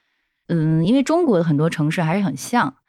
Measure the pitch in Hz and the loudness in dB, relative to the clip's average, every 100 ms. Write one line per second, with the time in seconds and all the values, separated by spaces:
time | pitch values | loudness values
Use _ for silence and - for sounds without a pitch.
0 | _ _ _ _ - 170 156 160 175 262 | _ _ _ _ -4 -2 2 2 2 2
1 | 262 330 330 180 165 143 165 165 151 156 | 2 0 2 2 2 0 0 0 -2 0
2 | 160 190 190 135 - 240 208 - | -2 0 -2 -4 -4 -2 -2 -6